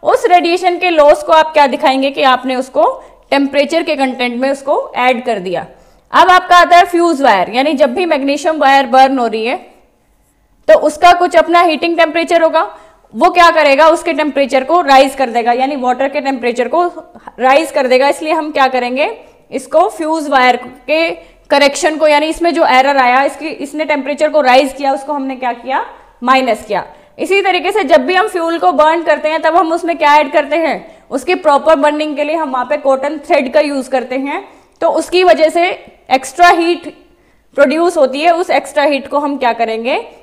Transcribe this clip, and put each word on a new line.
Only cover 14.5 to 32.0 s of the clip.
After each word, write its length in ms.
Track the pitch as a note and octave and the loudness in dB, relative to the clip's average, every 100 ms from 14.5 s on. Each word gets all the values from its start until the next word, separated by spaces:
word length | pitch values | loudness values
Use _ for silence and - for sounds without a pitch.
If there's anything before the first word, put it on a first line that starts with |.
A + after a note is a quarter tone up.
| C4 | -2
को 160 | C4 E4+ | 0 0
rise 340 | C#4+ C4+ C#4 | 4 4 4
कर 160 | C#4 B3+ | 0 -4
देगा, 220 | A#3 A#3 | -2 -2
यानी 240 | A#3+ C4 D4 | -2 -2 -2
water 320 | B3 B3 C4+ | -4 -2 -2
के 120 | C#4+ | -4
temperature 480 | C#4 C4+ B3+ A#3+ A#3+ | -4 -4 -4 -4 -2
को 160 | D4+ F4 E4 - - - - | -2 -2 -6 -20 -20 -20 -4
rise 320 | B3+ C#4+ D#4+ | 2 2 0
कर 160 | D4+ C4 | -4 0
देगा। 220 | A#3 C#4 | 2 2
इसलिए 240 | C#4+ D#4 | -2 -2
हम 180 | D#4+ D#4 | -4 -4
क्या 140 | D4+ C4 | -2 0
करेंगे? 420 | B3+ A#3+ B3+ E4 A4+ - _ _ | 0 -4 -4 -4 -6 -18 _ _
इसको 380 | C4 - D#4 F#4 | -12 -2 0 0
fuse 400 | F4+ D#4 D#4+ C#4+ | -2 -4 -4 -2
wire 280 | C4 B3+ B3 - - - | 2 2 0 -6 -18 -4
के 240 | D#4 E4 F4 - _ _ | -2 -2 -6 -16 _ _
correction 460 | C#4+ C#4 C#4+ E4 D#4 | 0 2 0 -4 0
को, 120 | D#4 | 2
यानी 180 | D4 D#4 | 2 0
इसमें 260 | D#4+ E4+ | -2 -2
जो 100 | C#4+ D#4+ | 0 2
error 300 | B3+ C4+ C#4 | 2 2 2
आया, 260 | B3 B3+ | 2 2
इसकी, 240 | C#4 C#4 D#4 | 0 -4 -12
इसने 360 | - C#4+ D4+ | -10 -12 -8
temperature 460 | D#4 D4 C4 C#4+ D4+ | -4 -4 -4 -2 0
को 100 | D4+ | 2
rise 320 | B3+ B3+ C#4 | 4 2 2
किया, 200 | C4+ C#4 | -4 -4
उसको 200 | C#4 C#4 | -4 -4
हमने 240 | D4 C4+ C4 | -6 -6 -6
क्या 160 | B3 | -8
किया? 320 | A#3+ B3 C4+ A#4+ - _ _ | -8 -6 -6 -6 -16 _ _
minus 420 | A#3+ C4 B3+ A3 | 0 0 0 -4
किया। 200 | - F#3+ - - _ - | -4 -6 -6 -18 _ -10
इसी 220 | D#4 G4 | -2 0
तरीके 300 | G4 F4+ E4 | 0 -2 -2
से 120 | G#4 | -2
जब 220 | D4 D#4+ B3+ | 2 2 2
भी 80 | |
हम 140 | F#4 G#4 | 0 -2
fuel 300 | F#4 E4 E4 | -2 -4 0
को 140 | F4+ | 0
burn 300 | C#4 D4+ E4 | 2 2 2
करते 260 | D#4+ D4 D4+ | 0 -2 0
हैं, 120 | D#4 | -2
तब 140 | D#4+ E4 | 0 0
हम 160 | E4 | 0
उसमें 240 | E4+ F4 E4 | -2 -4 -2
क्या 160 | D4 D4 | 4 4
ऐड 160 | C#4+ | 2
करते 240 | D#4 C#4 D4+ | -2 -2 -2
हैं? 500 | D#4+ G#3+ - - _ | -2 -4 -10 -20 _
उसकी 240 | C4+ - F#4 | -8 -4 -2
proper 400 | D#4+ C#4+ D4 D#4 | 2 2 2 2
burning 400 | D4 D4+ | 2 0